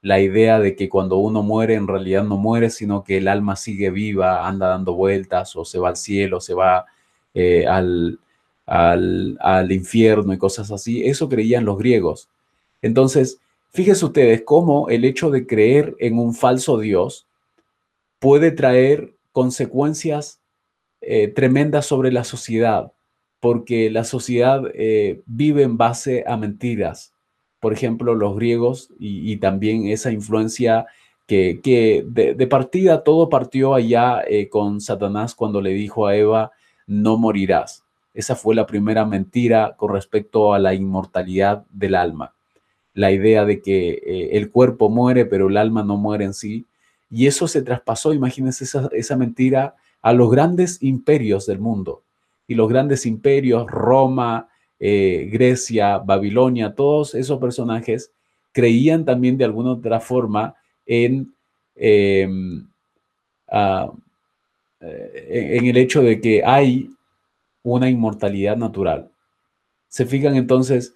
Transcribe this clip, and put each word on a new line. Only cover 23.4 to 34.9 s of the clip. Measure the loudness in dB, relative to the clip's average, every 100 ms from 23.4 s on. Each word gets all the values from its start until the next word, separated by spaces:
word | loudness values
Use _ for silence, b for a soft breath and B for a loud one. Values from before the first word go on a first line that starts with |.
| 0 0 -2 0 0
la | 0
sociedad, | -4 -8 -2 0 2 2 -2
eh, | -4 0 2 0 -4 -12
vive | -2 0 2
en | 2 2
base | 0 0 -4 -4 -4
a | -6
mentiras. | -6 -6 -6 -4 -6 -8 -20 _ _ _ _ _
Por | -4
ejemplo, | -2 -4 -2 -2 0
los | -2
griegos | -2 0 0 0 -2 -12 _
y, | -10 -8 -6
y | -2
también | -2 0 0 0 -2
esa | -4 -4
influencia | -6 -4 -2 -2 -2 0 0 -2 b b b _
que, | 2 2 -2
que | 2 4 4 2
de, | 0 0 0
de | 0 0
partida | 0 0 0 2 4
todo | 4 2 4
partió | 0 -2 -2 2
allá, | 2 2 2 2 0 -2
eh, | -2 0
con | -2 -2 -4
Satanás | -6